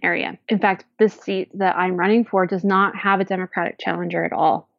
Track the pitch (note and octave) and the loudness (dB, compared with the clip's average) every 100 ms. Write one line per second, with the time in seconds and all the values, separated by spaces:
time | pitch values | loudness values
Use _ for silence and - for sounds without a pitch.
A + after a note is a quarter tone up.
0 | F3 E3+ - - - G#3 G3+ F3+ - - | -2 -2 -4 -8 -2 0 2 0 -4 2
1 | G#3+ - - F#3+ - G3 F#3+ - F#3 F3+ | 2 0 -6 -6 -6 -2 0 0 0 0
2 | F#3 A3+ A3+ F#3+ F3+ F#3+ G3 F#3+ G3 G3+ | 2 2 2 0 0 0 2 2 2 0
3 | G3+ G3 F#3+ F#3+ F#3 - E3+ - - E3+ | 0 0 0 -4 -6 -6 -6 -6 -6 -4
4 | F3 E3+ E3+ - D#3+ D#3 - | -4 -4 -2 0 0 0 -4